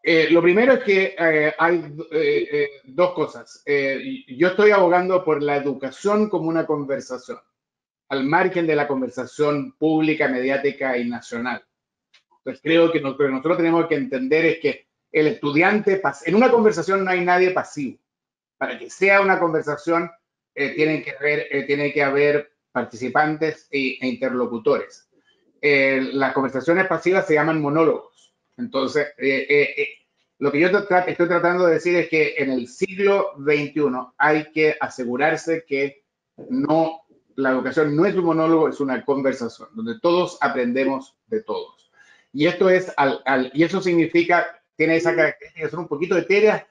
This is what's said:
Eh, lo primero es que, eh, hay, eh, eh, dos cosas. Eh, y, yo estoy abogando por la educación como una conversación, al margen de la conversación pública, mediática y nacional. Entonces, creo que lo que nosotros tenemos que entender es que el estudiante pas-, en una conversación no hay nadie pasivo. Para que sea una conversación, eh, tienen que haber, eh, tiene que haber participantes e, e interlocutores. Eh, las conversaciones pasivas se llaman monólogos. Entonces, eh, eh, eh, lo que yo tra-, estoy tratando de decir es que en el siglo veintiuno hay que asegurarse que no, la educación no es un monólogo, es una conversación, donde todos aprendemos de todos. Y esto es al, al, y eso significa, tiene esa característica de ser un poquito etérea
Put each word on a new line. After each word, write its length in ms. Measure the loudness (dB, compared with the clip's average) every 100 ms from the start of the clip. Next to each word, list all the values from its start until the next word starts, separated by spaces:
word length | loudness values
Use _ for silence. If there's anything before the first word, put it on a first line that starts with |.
Eh, 280 | 2 2 4
lo 100 | 4
primero 320 | 6 4 4
es 100 | 4
que, 320 | 4 2 0 0
eh, 340 | 0 2 0 0
hay, 340 | 0 0 -4 -14 -6
eh, 360 | -2 0 0 -2
eh, 180 | -2 -4 -8 -10
dos 280 | 0 0
cosas. 480 | 0 -6 -8 -20 -14 -2
Eh, 340 | -2 0 -4
y, 360 | -8 -12 -14 0
yo 100 | 0
estoy 240 | 4 4
abogando 540 | 6 4 2 2 0 0
por 180 | -2
la 140 | 0 -2
educación 720 | -2 -6 -10 -6 -2 0 0
como 180 | -2 -2
una 180 | -2 -2
conversación, 760 | -4 -4 -8 -8 -14 -12 -18 _ _ _ _ _ _ _
al 160 | -4
margen 420 | 0 2 2 0 0
de 100 | 0
la 120 | 0
conversación 840 | -2 -4 -8 -10 -2 0 0 -6
pública, 560 | _ 0 2 0 0 0
mediática 680 | 0 -2 0 -2 -2 -4 -2
y 120 | -4
nacional. 560 | -8 -10 -8 -6 -8 _ _ _ _ _ _ _ _
Entonces, 240 | -14 -8
creo 280 | 2 4 4
que 100 | 2
lo 160 | -4 -2
que 100 | -2
nosotros 300 | 0 -2 0
tenemos 300 | 2 2 0
que 80 | -2
entender 500 | -2 -6 0 2 2
es 140 | 0
que 280 | -4 -4 _ _ _
el 160 | 0 0
estudiante 720 | 0 -2 2 2 2 0 0
pas-, 220 | -2 -6 0
en 100 | 2
una 140 | 4
conversación 540 | 4 4 2 -2 -2
no 80 | 0
hay 140 | 0 2
nadie 260 | 2 2
pasivo. 480 | 0 -6 -8 -10 -10 _ _ _ _ _ _
Para 220 | -8 -8
que 100 | -14
sea 300 | -2 2 4
una 180 | 4 2
conversación, 720 | 0 -2 -4 -6 -2 -2 -2 -12 _ _ _ -6
eh, 140 | -6
tienen 300 | 0 0 0
que 80 | -6
haber, 360 | -6 -2 -2 -2
eh, 120 | -6
tiene 280 | -2 -2 0
que 100 | 0
haber 480 | 0 2 2 2 -2 _ _
participantes 960 | -6 -6 -8 -2 0 0 0 -4 -4 _
e, 280 | -4 -4 -4
e 80 | -6
interlocutores. 1000 | -4 -4 -2 -4 -2 0 0 -2 -16 _ _ _ _ _ _
Eh, 480 | 0 2 2 0 -2
las 180 | -2 -2
conversaciones 560 | -2 -4 -4 0 0 0
pasivas 400 | 0 0 0 2
se 60 |
llaman 280 | 0 2 -2
monólogos. 720 | -2 2 2 0 -8 _ _ _ _ -12
Entonces, 520 | -6 -4 -2 -2 -4 -4
eh, 280 | -2 -2 2
eh, 240 | 2 2 -2
eh, 120 | -8 -8 _ _ _ _
lo 140 | -2
que 80 | 2
yo 80 | 2
tra-, 340 | 2 2 0 0
estoy 220 | -2 0
tratando 380 | 2 0 2 2
de 80 |
decir 240 | 2 2 0
es 100 | 0
que 280 | 0 0 -2
en 120 | -4
el 200 | -4 -6
siglo 640 | -6 -6 0 2 2 -2 -4
veintiuno 760 | 0 0 -2 -2 -2 -2 -10 -2
hay 360 | 2 2 -2
que 240 | 0 0 0
asegurarse 880 | -6 -6 -6 0 0 0 -2 -4 -4
que 380 | -4 -4 -8 _ _ _ -20 -6
no, 520 | -4 0 2 0 -4 _ _ _ -4
la 160 | -2
educación 420 | 0 -2 0 0
no 120 | 2 0
es 100 | 0
un 80 |
monólogo, 460 | 0 0 2 2 2
es 100 | -2
una 240 | -4 -4
conversación, 640 | -2 -2 -2 -4 -8 -12 -18
donde 260 | -10 -10 -2
todos 380 | 0 0 -2 -2
aprendemos 800 | -4 -2 -2 0 -2 -2 -10 _ _
de 160 | -8
todos. 480 | -6 -8 -8 _ _ _ _ _ _
Y 160 | -2 -2
esto 220 | 2 4
es 240 | 2 0 -2
al, 260 | 0 0 -2
al, 260 | -2 -2
y 120 | 0 0
eso 160 | 0
significa, 800 | 0 2 2 2 2 2 0 -10 _ -2
tiene 180 | 0 2
esa 180 | 0
característica 520 | 2 0 -2 -20 -10 -8
de 40 |
ser 100 | -8
un 80 | -8
poquito 300 | -6 -2 -2
etérea 480 | 2 4 4 2 -6